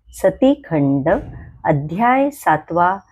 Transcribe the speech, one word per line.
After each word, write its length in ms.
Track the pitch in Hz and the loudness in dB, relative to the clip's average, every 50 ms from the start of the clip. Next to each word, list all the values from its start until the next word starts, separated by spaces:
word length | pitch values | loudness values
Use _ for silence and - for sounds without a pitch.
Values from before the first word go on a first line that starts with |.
| _ - | _ -20
सतीखंड, 1000 | - - - 190 190 - 262 269 285 277 - - 165 147 143 139 139 143 135 160 202 285 - - - - - - - - - | -8 -2 0 0 2 2 2 2 2 2 -2 -4 0 0 2 2 2 0 0 0 0 -2 -2 -8 -14 -16 -18 -20 -14 -6 -2
अध्याय 680 | 165 156 139 147 156 165 202 233 240 254 269 277 285 | 0 0 0 -2 -4 -4 0 0 2 2 2 0 -2
सातवा, 680 | 277 - - 170 156 151 - - 165 170 175 180 196 196 - _ | -2 -4 -2 0 0 0 -2 -2 0 0 2 2 0 -2 -8 _